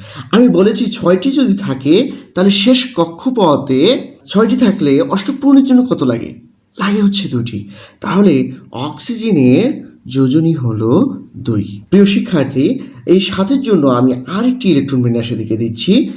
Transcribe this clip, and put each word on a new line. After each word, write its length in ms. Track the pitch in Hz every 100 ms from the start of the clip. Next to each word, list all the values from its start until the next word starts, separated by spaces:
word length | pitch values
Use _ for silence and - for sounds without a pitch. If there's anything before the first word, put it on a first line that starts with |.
| - - -
আমি 160 | 214 247
বলেছি 380 | 170 202 - 220
ছয়টি 440 | - 165 185 269
যদি 240 | 294 226 196
থাকে, 560 | 139 131 139 185 285 - -
তাহলে 160 | 175 196
শেষ 380 | 196 208 254 -
কক্ষপথে 1040 | - 165 - 262 247 170 135 127 131 190 277 - - -
ছয়টি 300 | 196 220 254
থাকলে 440 | 220 - 147 139
অষ্টক 340 | 170 196 - -
পূরণের 240 | 277 277
জন্য 180 | 254 247
কত 200 | 247 -
লাগে? 320 | 127 113 - - - _ _ -
লাগে 240 | 196 214
হচ্ছে 260 | 202 202 165
দুটি, 400 | 123 120 104 101 - - -
তাহলে 520 | - 180 202 135 127 - -
অক্সিজেনের 1120 | 117 147 - - 226 220 160 127 139 247 - - - -
যোজনী 460 | 131 131 151 165
হলো 680 | 147 120 107 110 156 - - - -
দুই। 440 | 120 104 - - -
প্রিয় 140 | 196
শিক্ষার্থী, 720 | 202 202 - 165 127 131 170 - - - -
এই 140 | 185
সাতের 420 | - - 196 269
জন্য 240 | 226 185 139
আমি 260 | 120 127 127 -
আরেকটি 440 | 190 254 247 196
ইলেকট্রন 320 | 139 - 131
বিন্যাসের 360 | 120 117 117 110
দিকে 180 | 104 110
দিচ্ছি। 560 | 117 113 - 240 -